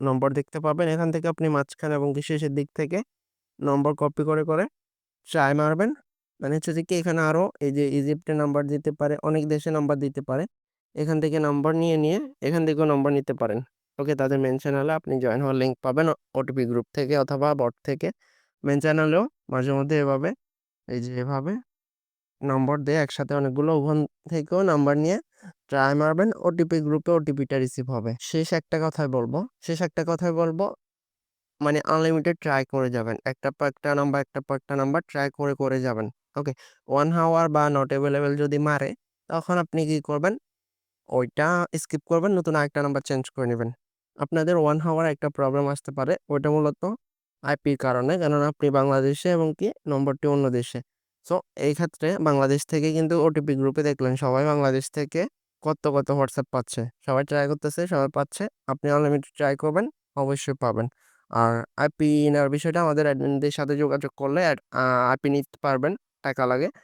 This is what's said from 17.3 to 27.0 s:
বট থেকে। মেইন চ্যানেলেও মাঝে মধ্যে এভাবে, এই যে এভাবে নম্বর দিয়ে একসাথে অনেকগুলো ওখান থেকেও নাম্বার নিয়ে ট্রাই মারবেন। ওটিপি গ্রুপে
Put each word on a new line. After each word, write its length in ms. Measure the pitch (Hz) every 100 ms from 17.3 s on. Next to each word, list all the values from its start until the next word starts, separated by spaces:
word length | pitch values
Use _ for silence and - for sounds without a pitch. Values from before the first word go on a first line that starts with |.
| 139 147
বট 200 | 139 120 -
থেকে। 240 | - 139 165 - _ _ _ _
মেইন 140 | 143 143
চ্যানেলেও 440 | 156 156 156 165 247 - -
মাঝে 220 | 131 131
মধ্যে 240 | 139 139 151
এভাবে, 320 | 139 135 156 262 _ _ _ _ -
এই 120 | 123
যে 120 | 123 127
এভাবে 320 | 127 139 147 226 - _ _ _ _ _ _ _
নম্বর 320 | 139 135 131 147
দিয়ে 180 | 143 156
একসাথে 340 | 139 - 135
অনেকগুলো 360 | 143 139 131 151 160
ওখান 200 | 143 151 147 _ -
থেকেও 320 | 165 147 180
নাম্বার 340 | 190 151 143 143
নিয়ে 220 | 156 214 - _ 190 - _
ট্রাই 240 | 139 135
মারবেন। 340 | 147 151 160 220 -
ওটিপি 420 | 180 175 165 165
গ্রুপে 300 | 147 151